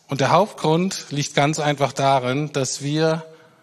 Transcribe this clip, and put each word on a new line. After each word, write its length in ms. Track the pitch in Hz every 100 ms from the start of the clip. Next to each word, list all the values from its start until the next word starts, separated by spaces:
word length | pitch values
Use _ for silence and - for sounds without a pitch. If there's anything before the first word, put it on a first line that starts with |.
| -
Und 140 | 135
der 100 | 127
Hauptgrund 720 | 160 208 - 156 165 190 - -
liegt 240 | 143 - 151
ganz 240 | 143 156
einfach 340 | 147 139 135
darin, 580 | - 135 135 123 135 147
dass 300 | 143 127 -
wir 440 | 143 151 160 160 - - - _